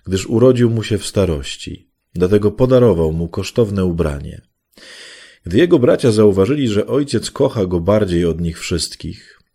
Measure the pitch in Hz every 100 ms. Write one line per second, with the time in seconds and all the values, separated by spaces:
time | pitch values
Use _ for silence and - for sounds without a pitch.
0 | - 92 - 113 127 120 120 113 - 101
1 | - 107 92 73 69 - - - _ _
2 | _ 85 90 104 104 - 127 127 120 85
3 | 80 80 85 - 92 - 110 101 92 82
4 | 78 71 73 - _ _ _ _ - -
5 | - - - _ - 95 175 170 123 185
6 | 127 107 107 95 95 147 127 101 107 123
7 | 139 113 - - 143 117 92 90 85 107
8 | 101 85 87 80 85 80 - 85 - -
9 | - - - _ _